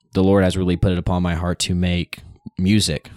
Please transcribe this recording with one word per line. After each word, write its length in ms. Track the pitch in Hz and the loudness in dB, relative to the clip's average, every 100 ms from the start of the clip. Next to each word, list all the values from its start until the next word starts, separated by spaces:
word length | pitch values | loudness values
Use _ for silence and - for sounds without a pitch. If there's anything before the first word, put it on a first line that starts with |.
| _ | _
the 100 | 95 | 0
Lord 200 | 95 98 | 2 4
has 120 | 92 90 | 2 0
really 200 | 90 90 | -2 0
put 140 | 101 | 0
it 80 | 90 | 0
upon 240 | 85 90 | -2 -2
my 100 | 87 | 0
heart 240 | 82 87 87 | -2 -4 -4
to 140 | - | -2
make 460 | 90 90 87 80 - - - - - | -2 0 -2 -6 -12 -20 -20 -16 -2
music. 500 | 92 107 95 71 - | 2 2 0 -6 -10